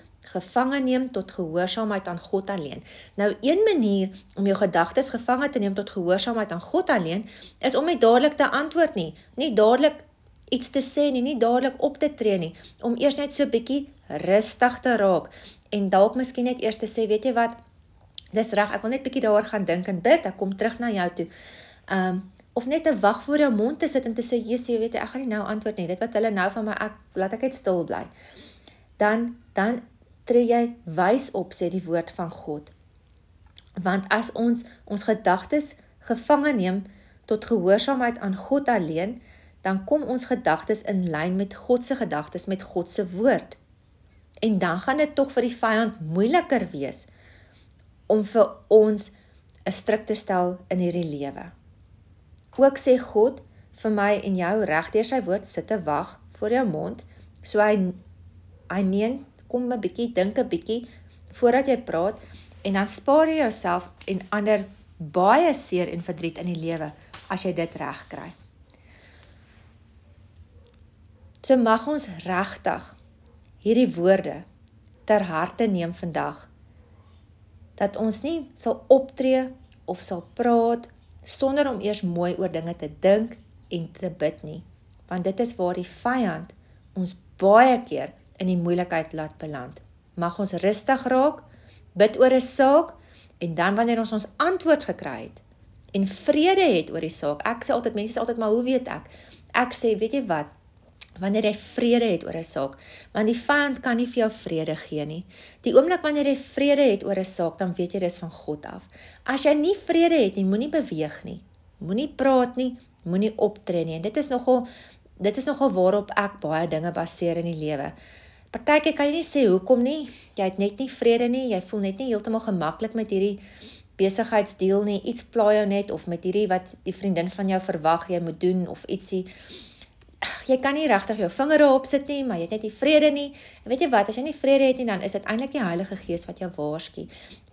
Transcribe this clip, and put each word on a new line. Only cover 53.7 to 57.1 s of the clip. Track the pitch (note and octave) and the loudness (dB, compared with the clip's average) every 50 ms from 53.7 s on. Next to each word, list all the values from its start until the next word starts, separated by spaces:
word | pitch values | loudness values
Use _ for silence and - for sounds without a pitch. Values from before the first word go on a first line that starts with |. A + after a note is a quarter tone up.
| _ | _
vir | - - A3 | -6 -4 -2
my | G#3+ G3+ G3 G#3 G#3 G3 - | 0 2 2 2 2 0 0
en | G3 F#3+ | -2 -2
jou | F#3 F3 E3+ G#3 A3 G#3 | -2 0 0 0 0 0
reg | D3 D3+ D#3+ D#3+ - | 0 0 -2 -2 0
deur | - G#3+ A#3 | 0 0 0
sy | - C4+ B3+ G3+ | 0 0 -2 -2
woord, | E3+ F#3 G3+ G3 | -2 -2 -4 -4
"Sit | - - F3 D#3+ | -6 -8 -8 -6
te | - G#3+ G3+ E3+ | -4 -4 -4 -2
wag | D3+ D3 D3 D3+ - - - - - | -2 -2 -2 -4 -6 -10 -18 -20 -20
voor | - - G#3 G#3+ | -10 -6 -4 0
jou | A#3 B3+ B3+ | 0 0 0
mond." | G#3 D#3 D#3 E3 F#3 A3 - - - | 0 -2 -4 -6 -8 -8 -12 -16 -20